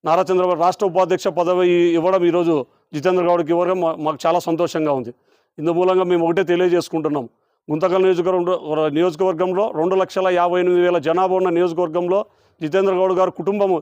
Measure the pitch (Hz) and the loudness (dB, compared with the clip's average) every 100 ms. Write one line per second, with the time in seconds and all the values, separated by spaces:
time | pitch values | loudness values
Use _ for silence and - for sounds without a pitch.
0 | 170 170 180 185 180 170 170 180 202 170 | 2 0 2 0 0 2 0 0 -2 0
1 | 180 185 202 165 175 180 180 175 175 170 | 0 0 -2 -2 0 2 2 4 2 2
2 | 170 190 175 170 170 156 123 _ _ 151 | 2 2 2 2 2 0 -2 _ _ -4
3 | 160 185 175 175 156 170 175 185 165 160 | 0 0 2 0 0 0 0 0 -2 -2
4 | 151 147 165 170 170 160 170 170 156 135 | -6 -2 0 0 -2 -2 -2 -2 -2 -2
5 | 117 - _ _ _ - 156 170 185 185 | -4 -14 _ _ _ -6 -2 0 2 2
6 | 180 175 170 170 175 175 180 175 156 160 | 2 0 2 0 0 0 2 0 -2 -4
7 | 156 147 120 _ _ _ - 151 180 190 | -2 -4 -6 _ _ _ -8 -2 0 2
8 | 190 175 170 185 170 180 151 156 156 147 | 2 2 0 0 -2 -4 -4 -2 -2 0
9 | 180 156 185 160 180 185 214 151 170 190 | -2 0 -2 0 -2 0 -2 -2 0 0
10 | 180 - 185 180 175 180 180 180 175 175 | 0 -2 0 2 0 0 2 2 2 0
11 | 143 170 190 185 185 170 180 165 175 165 | 0 0 0 0 0 0 0 -2 -4 -2
12 | 175 190 214 _ _ _ 156 185 196 180 | -2 -2 -4 _ _ _ -2 0 0 2
13 | 190 190 185 - 175 208 202 175 | 0 2 0 -2 -4 -2 0 -2